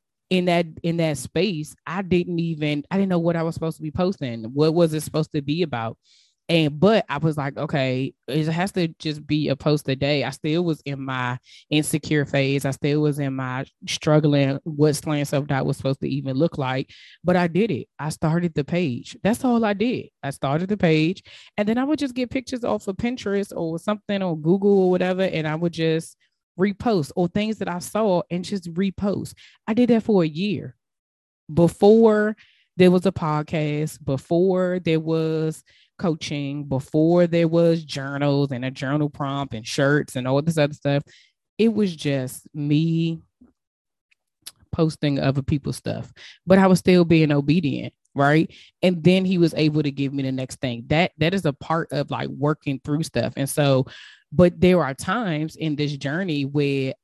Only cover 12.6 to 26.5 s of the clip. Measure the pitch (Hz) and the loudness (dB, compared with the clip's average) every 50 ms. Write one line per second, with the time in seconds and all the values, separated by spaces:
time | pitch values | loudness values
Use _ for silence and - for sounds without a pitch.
12.6 | 135 139 135 - - 147 143 151 151 151 143 147 143 135 135 131 131 127 127 131 | -2 -2 -4 -2 -2 0 2 2 2 0 0 -2 -4 -4 -4 -6 -6 -6 -6 -8
13.6 | 135 - _ _ - - - - - 160 151 151 151 151 143 143 139 135 139 135 | -8 -10 _ _ -10 -8 -8 -2 2 4 4 6 6 6 4 4 4 2 0 -2
14.6 | - 165 151 143 151 156 147 - - 160 151 147 143 - - 139 143 147 143 131 | -6 -6 0 2 4 4 2 0 -2 -2 -2 -2 -2 0 -2 -2 0 0 -2 0
15.6 | 139 147 139 - - 135 135 - - 139 131 143 139 135 131 131 160 - - - | 0 -2 -2 -2 -2 -4 -4 -2 -4 -4 -6 -4 -6 -4 0 0 0 0 0 -2
16.6 | 135 127 131 131 143 - - - - - - _ - 170 180 180 175 170 156 175 | -2 -2 -2 -2 -4 -8 -12 -20 -20 -20 -20 _ 0 2 2 2 2 2 2 0
17.6 | 226 226 160 120 - - _ - 135 156 151 - - 156 160 175 175 175 156 151 | 0 0 -2 -4 -6 -10 _ -8 -8 -8 -4 -2 0 0 0 0 0 0 -2 -4
18.6 | 143 - 170 175 185 143 117 123 - - - - - 190 233 - - 254 240 233 | -4 -2 -2 -2 0 -2 -2 -6 -8 -14 -10 -2 0 0 0 2 0 0 2 2
19.6 | 226 208 208 190 214 254 220 135 - - _ _ - 139 139 - - 135 139 165 | 2 0 0 0 -2 -2 -2 -4 -6 -12 _ _ -10 -10 -6 -4 -2 -2 -2 -2
20.6 | 185 190 214 196 - 170 160 156 156 160 196 - - - - - - - _ - | -2 -2 -2 2 2 4 4 4 2 2 -2 -4 -10 -20 -20 -20 -20 -10 _ -2
21.6 | 208 202 226 247 262 277 311 294 294 262 240 254 247 240 - 269 240 - - 240 | -2 0 0 0 0 0 0 -2 -2 -4 -4 -4 -4 -4 -4 -6 -6 -6 -8 -6
22.6 | 233 - 214 214 - 202 190 - - 240 254 254 - 202 196 202 196 - - - | -2 -2 -2 -2 -4 -6 -6 -4 -4 -4 -4 -4 -4 -2 -2 -2 -2 -4 -6 -6
23.6 | 170 160 165 170 - - 214 202 - - 202 196 190 185 165 160 151 160 185 196 | -6 -4 -6 -4 -4 -4 -4 -4 -4 -4 -4 -2 -2 -2 -4 -2 2 2 2 4
24.6 | 196 208 202 196 185 180 180 180 180 185 185 185 190 185 - 160 156 156 151 160 | 4 4 4 6 4 4 4 2 2 0 0 0 0 0 -2 -2 -2 -2 -2 -2
25.6 | 175 175 160 165 160 160 160 165 165 - - _ _ _ _ _ _ _ | -2 -4 -2 -2 0 0 0 -2 -4 -8 -14 _ _ _ _ _ _ _